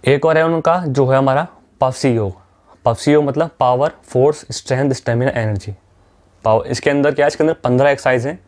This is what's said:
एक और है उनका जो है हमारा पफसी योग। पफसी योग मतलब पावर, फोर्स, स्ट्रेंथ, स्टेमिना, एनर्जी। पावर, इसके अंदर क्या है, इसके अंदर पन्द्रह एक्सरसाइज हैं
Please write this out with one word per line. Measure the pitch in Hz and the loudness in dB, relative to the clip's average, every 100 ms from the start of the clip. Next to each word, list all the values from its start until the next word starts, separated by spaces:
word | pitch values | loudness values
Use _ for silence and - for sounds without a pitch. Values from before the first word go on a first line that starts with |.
एक | - 139 160 | 2 2 2
और | 156 | 2
है | 165 | 2
उनका | 165 160 175 | 0 0 0
जो | 165 135 131 | -2 0 2
है | 135 | 2
हमारा | 135 135 170 - _ _ | 2 0 -4 -12 _ _
पफसी | 131 123 139 | -4 -2 -2
योग। | 117 101 - _ _ _ _ 120 | 0 -4 -8 _ _ _ _ -2
पफसी | 113 - | -2 2
योग | 151 | 2
मतलब | 143 135 165 _ | 2 -2 -6 _
पावर, | 127 127 151 - | 0 0 -2 -6
फोर्स, | _ 127 139 151 - | _ 2 2 0 -8
स्ट्रेंथ, | - - 127 139 | -14 -6 -2 -2
स्टेमिना, | 131 - 117 131 | -2 -2 -2 -2
एनर्जी। | 127 110 104 - 95 _ _ _ _ _ _ | -2 -4 -4 -8 -16 _ _ _ _ _ _
पावर, | 110 113 - | 0 0 0
इसके | 117 - | -4 0
अंदर | 143 143 | 0 0
क्या | 143 143 | 2 -2
है, | |
इसके | - | 0
अंदर | 156 160 | -2 -2
पन्द्रह | 127 123 143 | -2 2 2
एक्सरसाइज | 139 135 127 131 | 0 0 -2 -2
हैं | 185 | -10